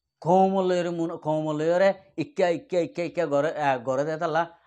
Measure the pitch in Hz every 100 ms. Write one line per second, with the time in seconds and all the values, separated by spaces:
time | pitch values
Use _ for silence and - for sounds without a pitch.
0 | _ _ 151 185 190 190 185 180 175 170
1 | 165 165 151 156 156 151 156 175 190 190
2 | - - 147 - 180 165 - 180 160 -
3 | 170 175 165 143 151 151 143 131 120 131
4 | 147 160 165 156 165 -